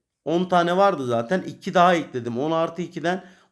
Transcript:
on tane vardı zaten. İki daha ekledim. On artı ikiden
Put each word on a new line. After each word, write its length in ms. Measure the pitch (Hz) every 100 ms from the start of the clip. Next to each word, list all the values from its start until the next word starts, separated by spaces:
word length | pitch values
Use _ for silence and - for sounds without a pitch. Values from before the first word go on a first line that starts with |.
| _ _
on 200 | - 170
tane 320 | 180 180 170 180
vardı 300 | 202 170 131
zaten. 360 | 117 117 185
İki 320 | - 139 -
daha 200 | 190 175
ekledim. 440 | 175 139 127 117 117
On 120 | 151
artı 320 | 165 165 165
ikiden 420 | 170 165 160 185 - - _